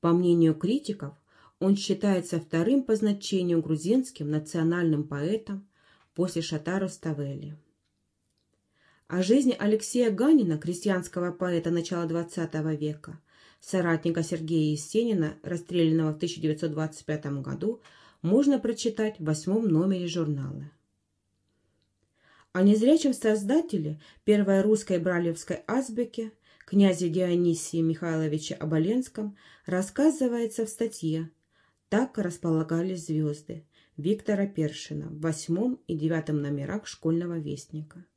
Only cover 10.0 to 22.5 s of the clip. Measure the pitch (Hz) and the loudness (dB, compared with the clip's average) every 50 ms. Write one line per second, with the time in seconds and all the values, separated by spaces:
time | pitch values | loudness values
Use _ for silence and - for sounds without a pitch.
10 | 247 226 202 185 240 294 320 285 220 170 160 151 151 160 180 175 - 208 190 180 | 2 2 2 2 4 6 6 6 6 4 0 -2 -2 -6 -6 -2 0 0 0 0
11 | 175 - - 180 175 180 175 180 185 180 175 170 165 165 170 170 165 - 185 170 | -2 -4 -6 -4 -4 -4 -4 -4 -4 -2 -2 -2 0 0 -2 -2 -2 -2 -4 -4
12 | 170 160 165 170 170 165 - - 165 160 - 160 151 160 156 147 151 151 151 - | -4 -2 -4 -4 -4 -4 -6 -6 -6 -4 -4 -4 -2 -2 -4 -2 -4 -6 -6 -8
13 | - - 160 - _ _ _ _ - - _ _ - - - 185 170 170 165 160 | -14 -18 -20 -20 _ _ _ _ -20 -20 _ _ -12 -2 -2 0 2 2 2 2
14 | 160 175 165 - 160 156 170 160 160 156 170 160 156 151 151 147 - - - 214 | 0 -2 0 0 -2 -2 -4 -6 -4 0 0 2 2 2 0 -2 -6 -2 0 0
15 | 240 233 220 185 156 151 - - - - 175 170 - - 175 175 165 160 160 165 | 2 2 2 0 0 -2 -4 -8 -10 -8 -8 -8 -8 -4 0 2 4 4 4 4
16 | 160 156 151 156 - 170 - - 160 156 151 151 - 165 151 151 156 156 156 - | 2 0 -2 -2 -4 -6 -6 -4 -2 -2 -2 -2 -4 -4 -4 -4 -4 -6 -6 -10
17 | - - 151 151 147 143 143 139 131 131 135 135 180 208 233 226 _ - - - | -8 -6 -6 -6 -4 -6 -6 -6 -6 -8 -8 -4 -4 -4 -4 -4 _ -20 -20 -20
18 | - - _ _ - 165 190 247 285 277 277 262 - 233 226 - - 240 214 - | -20 -20 _ _ 0 4 4 6 6 6 4 2 2 -2 -4 0 -2 -4 0 0
19 | 220 214 214 - 160 151 156 151 - 180 196 220 233 208 160 156 175 196 196 180 | -2 -2 -2 -4 -2 -2 -2 -2 0 0 0 2 2 4 4 4 4 2 0 0
20 | 175 170 160 175 165 151 147 135 135 135 139 139 143 147 _ _ _ _ _ _ | -2 -4 -2 -2 -2 -2 -2 -4 -4 -8 -8 -10 -14 -14 _ _ _ _ _ _
21 | _ _ _ _ _ _ _ _ _ _ _ _ _ _ _ _ _ _ _ _ | _ _ _ _ _ _ _ _ _ _ _ _ _ _ _ _ _ _ _ _
22 | _ _ _ _ _ _ _ _ _ _ | _ _ _ _ _ _ _ _ _ _